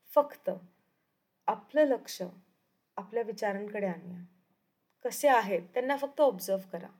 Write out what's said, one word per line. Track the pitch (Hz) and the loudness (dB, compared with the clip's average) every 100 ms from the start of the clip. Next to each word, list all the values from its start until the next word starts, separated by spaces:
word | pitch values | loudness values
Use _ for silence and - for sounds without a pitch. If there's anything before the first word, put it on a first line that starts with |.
| _ - | _ 2
फक्त | 285 - - 185 - _ _ _ _ _ _ _ - | 2 -2 -6 -8 -12 _ _ _ _ _ _ _ -6
आपलं | 220 - 294 | -6 -2 4
लक्ष | 302 240 - - 180 - _ _ _ _ _ - | 4 4 -4 -10 -10 -12 _ _ _ _ _ -14
आपल्या | 196 220 | -6 -4
विचारांकडे | 285 214 214 196 208 208 196 | -4 -2 -2 -2 -6 -4 -4
आणूया. | 170 180 - - _ _ _ _ _ _ _ | -4 -10 -16 -16 _ _ _ _ _ _ _
कसे | 247 233 294 | -8 0 4
आहेत, | 247 202 185 180 | 4 4 -2 -2
त्यांना | 247 262 277 | -4 -2 -2
फक्त | 277 277 | -4 2
ऑब्झर्व्ह | 285 185 - 190 190 | 2 2 -4 -4 -4
करा. | 170 - | -14 -14